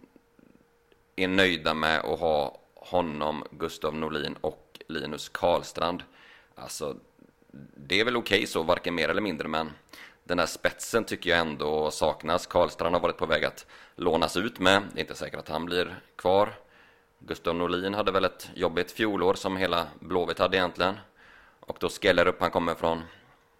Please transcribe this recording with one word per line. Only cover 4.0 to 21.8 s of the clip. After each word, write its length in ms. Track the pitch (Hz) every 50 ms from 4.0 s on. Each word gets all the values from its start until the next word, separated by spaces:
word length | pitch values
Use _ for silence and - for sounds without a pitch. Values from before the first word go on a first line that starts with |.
| 80 78 78 76 71 76 71 -
och 380 | - 78 - - - _ - - -
Linus 420 | - 80 76 69 73 76 71 - -
Karlstrand. 760 | - - 95 87 85 73 71 - - - 82 85 90 85 - - - - - - - - _ _ _
Alltså, 400 | - 64 65 - - 78 71 64 - - _ _ _ - _ _ _ _ _ - 71 69 - -
det 220 | - 71 69 90 101
är 60 | 110
väl 120 | 123 123
okej 300 | 120 110 - 98 104 117
så, 160 | - - 87 80
varken 320 | 80 87 - - 87 85
mer 140 | 82 78 76
eller 120 | 85 101
mindre, 260 | 107 98 80 73 78
men 240 | 78 78 80 80 76 73 - _ _ - - - - - _ _
den 160 | - 90 87
här 60 | 82
spetsen 580 | - - - - 87 - - - - - 117 107
tycker 260 | - 101 85 - 87
jag 100 | 85 85
ändå 520 | 82 80 73 69 73 76 78 78 76 76
saknas. 540 | - - 85 78 73 - - 78 85 87 -
Karlstrand 500 | - - 90 85 78 - - 85 85 87
har 60 | 87
varit 160 | 85 85 80
på 80 | - 90
väg 200 | 78 80 76 76
att 200 | 67 - - - - - - - - _
lånas 420 | - 85 87 80 82 80 82 -
ut 220 | 92 101 113 - -
med. 240 | 92 92 98 101 104 - -
Det 60 | -
är 20 |
inte 140 | 80 - -
säkert 240 | - 76 - - 78
att 100 | 78 -
han 160 | 76 80 82
blir 300 | 87 87 90 87 82 90 92 - - _
kvar. 380 | - - 90 95 98 104 110 110 - - _ _ - - - _ _ _ _ _ _
Gustav 360 | - - - - - 90 85
Norlin 380 | 87 87 87 87 90 92 98 101
hade 180 | 107 104 101
väl 140 | 92 95 92
ett 240 | 90 - - - - 90
jobbigt 380 | - 90 85 82 90 90 -
fjolår, 420 | - - 110 107 98 90 87 92 98
som 240 | - - 95 95
hela 300 | 92 95 87 85 87 82 76 76 -
Blåvitt 400 | - 82 92 90 85 82 85 -
hade 180 | 95 90 92
egentligen. 380 | 95 90 87 - - 90 95 101 104 - - _ _ - - - - - - _ -
Och 180 | - - -
då 100 | -